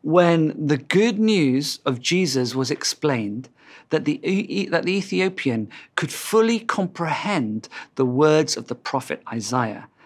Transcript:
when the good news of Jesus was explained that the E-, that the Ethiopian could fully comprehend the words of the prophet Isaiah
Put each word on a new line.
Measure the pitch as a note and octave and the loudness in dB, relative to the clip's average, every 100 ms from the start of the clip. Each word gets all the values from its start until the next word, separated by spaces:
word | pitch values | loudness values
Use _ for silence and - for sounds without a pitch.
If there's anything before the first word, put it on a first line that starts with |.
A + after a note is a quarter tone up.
when | D3+ E3+ F3 E3 D#3 - D3+ | 4 4 6 4 2 0 0
the | D3 | 0
good | - F#3 A3+ G#3 | 2 2 4 2
news | A3 G#3 C#3+ B2+ D3+ - | 2 4 4 2 -2 -4
of | - B2 | -4 -2
Jesus | - F3 F3 C3 B2 | 0 0 2 0 0
was | B2+ B2+ | -2 -2
explained | C#3+ - - D#3 B2+ G#2 G#2+ C3 _ - - _ | -2 -4 -2 0 0 -2 -8 -12 _ -20 -20 _
that | D#3 | -2
the | - D3 | 0 -2
E-, | - F#3+ A3 G3 - | 0 -2 -2 -4 -2
that | E3+ | -2
the | E3+ G3 | 0 -2
Ethiopian | F#3+ F#3 F#3+ F#3 C3+ A2+ G#2+ - - | -2 -2 -2 -2 -2 -2 -6 -12 -10
could | - D3+ | -6 -6
fully | - - A3 A3+ A#3 | -6 0 2 4 0
comprehend | A3+ - F3+ - E3 C#3 G3+ F#3+ A2 G#2+ - - - - | -2 -4 -4 -4 -4 -4 -2 -2 -2 -4 -8 -18 -16 -2
the | C3 | 0
words | B2+ D3+ D#3 D#3 - | 4 6 4 2 -4
of | - | -8
the | |
prophet | A#2+ - C3+ - - - | -10 -4 -6 -4 -10 -8
Isaiah | A#2 G#2 B2+ A2+ G#2 - _ | -8 -4 -2 -2 -6 -16 _